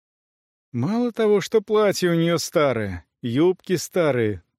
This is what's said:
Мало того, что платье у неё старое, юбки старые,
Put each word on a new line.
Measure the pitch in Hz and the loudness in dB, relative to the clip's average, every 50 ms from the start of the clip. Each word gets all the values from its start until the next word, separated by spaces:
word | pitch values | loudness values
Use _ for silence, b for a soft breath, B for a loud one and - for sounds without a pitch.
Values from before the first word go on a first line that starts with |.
| _ _ _ _ _ _ _ _ _ _ _ _ _ _ - | _ _ _ _ _ _ _ _ _ _ _ _ _ _ -8
Мало | 123 117 165 214 233 247 247 | -6 -4 -4 -2 -2 -4 -4
того, | 226 - 226 214 208 202 | -2 0 2 2 2 2
что | 160 - - 220 208 | 2 0 0 0 0
платье | - 214 214 214 202 180 - - 175 | 0 0 2 2 2 0 0 0 0
у | 170 | 2
неё | 165 165 170 170 | 2 2 2 0
старое, | 160 - - - 170 151 139 123 113 107 101 92 85 - _ _ _ - | 0 -2 -2 0 0 2 2 0 -2 -4 -6 -8 -10 -14 _ _ _ -8
юбки | 123 113 135 160 180 185 - _ - 190 | -4 0 2 2 2 2 0 _ -4 -4
старые, | 151 - - - 190 170 151 131 123 113 107 104 87 - _ _ | -4 -4 -4 -2 0 0 2 2 0 0 -2 -2 -4 -10 _ _